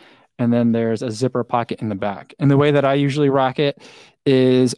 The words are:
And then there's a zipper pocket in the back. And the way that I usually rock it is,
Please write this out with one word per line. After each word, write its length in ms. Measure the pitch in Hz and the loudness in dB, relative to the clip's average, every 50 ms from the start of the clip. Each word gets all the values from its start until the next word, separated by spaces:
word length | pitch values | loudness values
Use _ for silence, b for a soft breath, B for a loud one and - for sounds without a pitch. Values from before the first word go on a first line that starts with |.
| b b b b b b _ - | b b b b b b _ -4
And 140 | 123 117 120 | -2 0 2
then 200 | 120 117 117 113 | 2 2 0 0
there's 300 | 117 117 113 113 104 135 | 0 0 -2 -2 -4 -4
a 80 | 120 | -8
zipper 340 | 110 107 131 127 - 123 117 | -6 -4 -4 -4 -2 -4 -4
pocket 360 | - - 120 117 - - - | -2 -2 -4 -4 -4 -8 -8
in 80 | 120 110 | -6 -8
the 60 | 104 | -6
back. 400 | 95 101 104 98 - - - - - | -6 -6 -8 -8 -10 -14 -20 -8 -2
And 100 | 147 139 | 0 2
the 60 | 143 | 4
way 160 | 135 147 151 143 | 4 2 2 2
that 120 | 143 139 | 2 2
I 100 | 135 139 | 2 0
usually 360 | 143 143 143 131 151 147 139 | 0 0 -2 0 0 0 0
rock 300 | 135 139 131 127 127 - | 2 0 0 0 -2 -2
it 200 | 151 143 - B B B B B B B B B _ | -4 -4 -4 B B B B B B B B B _
is, 480 | 143 135 131 127 127 127 127 127 123 127 | 2 2 4 4 4 4 4 2 2 0